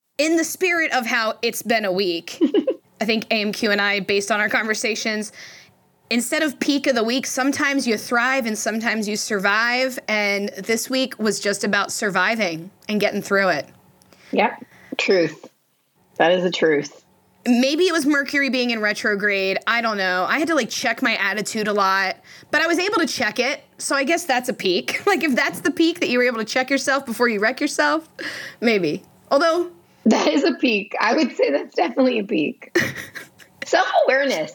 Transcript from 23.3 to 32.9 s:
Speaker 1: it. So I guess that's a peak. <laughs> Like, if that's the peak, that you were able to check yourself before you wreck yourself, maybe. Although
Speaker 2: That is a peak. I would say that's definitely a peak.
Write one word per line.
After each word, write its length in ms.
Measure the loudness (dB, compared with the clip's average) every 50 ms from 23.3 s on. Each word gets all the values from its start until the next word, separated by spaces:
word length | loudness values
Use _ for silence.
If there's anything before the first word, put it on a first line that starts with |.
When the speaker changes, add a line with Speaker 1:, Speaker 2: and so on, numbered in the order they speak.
| 0 0
Speaker 1:
it. 240 | -2 -2 -4 -6 -10 _ _ -10
So 180 | -4 -2 -2
I 80 | 0 0
guess 200 | 0 0 0 0
that's 260 | 0 -2 0 -2 -4
a 20 |
peak. 480 | -6 -2 -2 0 0 0 -2 -4 -6 0
<laughs> 40 | 2
Like, 180 | 2 2 2 2
if 100 | 0 2
that's 260 | 0 0 0 -4 -2
the 100 | -4 -2
peak, 300 | 2 2 2 2 2 0
that 100 | -2 0
you 80 | 2 2
were 60 | 2
able 160 | 2 0 -2
to 40 | -4
check 240 | -2 -2 -2 0 0
yourself 380 | 0 0 0 0 0 -2 -2
before 220 | -6 -2 0 0 0
you 120 | 2 0
wreck 180 | 0 0 0 -2
yourself, 480 | -4 -2 0 0 0 2 0 -2 -4 -8 _ -12 -12 -10 -10 -12 -12 -14 -8 -2
maybe. 420 | 0 2 2 2 2 0 -2 -4 -8 -14 _ _ _ 0
Although 400 | 2 4 4 4 2 0 -2 -4 -8 -16 _ _ _ _ 2
Speaker 2:
That 240 | 4 4 4 4 2
is 160 | 2 4 2
a 80 | 2
peak. 420 | 2 2 0 0 0 0 -2 -4 -2 0
I 140 | 0 2 2
would 200 | 2 0 0 0
say 160 | 0 2 2
that's 240 | 2 0 -2 -4 -2
definitely 440 | -2 -2 0 2 2 2 2 2 0
a 60 | -2
peak. 520 | -2 -2 -2 -2 -2 -4 -8 -12 -4 -2 -2 -2 -2